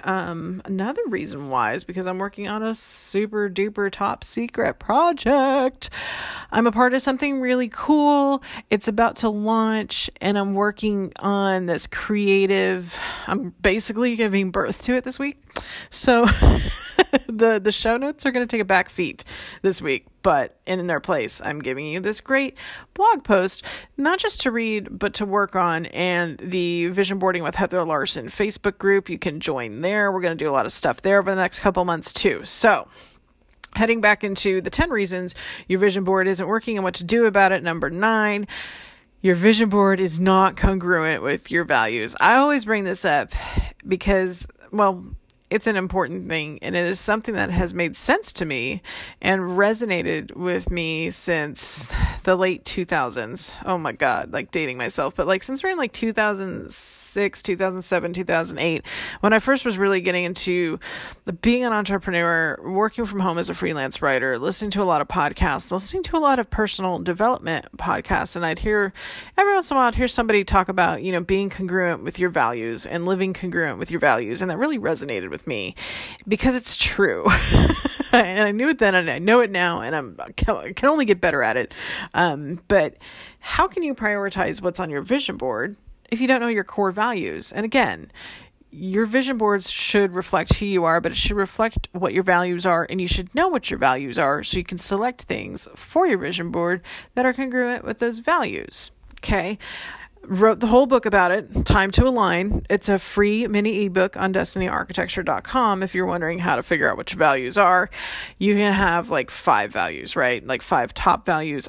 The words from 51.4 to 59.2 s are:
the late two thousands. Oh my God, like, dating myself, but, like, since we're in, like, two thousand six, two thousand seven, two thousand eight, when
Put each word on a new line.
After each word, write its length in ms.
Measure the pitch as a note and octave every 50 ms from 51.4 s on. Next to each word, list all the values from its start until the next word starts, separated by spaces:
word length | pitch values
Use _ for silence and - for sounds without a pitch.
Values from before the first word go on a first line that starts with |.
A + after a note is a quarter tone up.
| D3 D3+ - - - - - - - - - - - - - - -
the 140 | F#3+ F#3 F3+
late 260 | F#3 F#3 F3 - -
two 220 | - - G3 F3
thousands. 720 | - F3+ D#3 C3 A#2+ G#2+ B2 A2 A2 E3+ F3 - - - - -
Oh 120 | - F#3 F3
my 140 | D#3+ A#2+
God, 400 | A2+ - D3 C3 A#2 - - -
like, 200 | F2 - A2+ -
dating 260 | - E3+ D#3 C3+ B2+ B2+
myself, 360 | B2 A#2 - - C#3+ C3+ -
but, 140 | - D#3+ E3
like, 160 | F#3+ F#3+ -
since 180 | - C4+ C4+
we're 100 | - F#4+
in, 60 | F#4+ E4+
like, 140 | C4+ G#3+
two 220 | - - A#3 A3+ G#3+
thousand 580 | A3+ G#3+ G#3+ G#3 F#3+ F#3+ F#3 - - E2+ -
six, 720 | - - - - - - - - - G3+ G3+ G3 - - -
two 140 | - F#3 E3+
thousand 240 | F#3+ F#3+ F#3 F#3
seven, 320 | F3+ - F#3+ F3 F3 F3 F3
two 100 | F3+ F#3
thousand 360 | E3+ E3+ E3 E3 - E3+ -
eight, 260 | D3+ E3+ D#3+ - - - - - - - -
when 140 | -